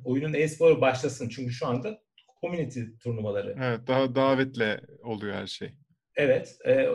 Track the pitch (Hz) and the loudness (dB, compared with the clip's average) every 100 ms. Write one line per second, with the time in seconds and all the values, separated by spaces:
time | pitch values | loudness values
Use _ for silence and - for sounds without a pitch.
0 | 127 135 156 147 156 - 165 131 131 123 | -2 -2 0 0 0 4 6 6 4 2
1 | 143 - 117 139 123 - 160 - 214 - | -2 -4 -8 -6 -6 -4 -2 -2 -4 -10
2 | _ _ _ _ 175 175 151 123 110 - | _ _ _ _ -6 -4 -6 -6 -10 -8
3 | 120 110 104 101 101 131 127 113 127 131 | -6 -4 -2 -4 -4 -2 -2 -2 2 2
4 | 131 131 135 131 135 123 107 101 - - | 2 4 4 4 2 0 0 -2 -8 -14
5 | 117 104 101 98 98 - 101 - _ _ | -8 -6 -4 -6 -6 -10 -12 -14 _ _
6 | _ - 139 - - - 127 135 127 | _ 0 2 2 -2 -4 2 4 2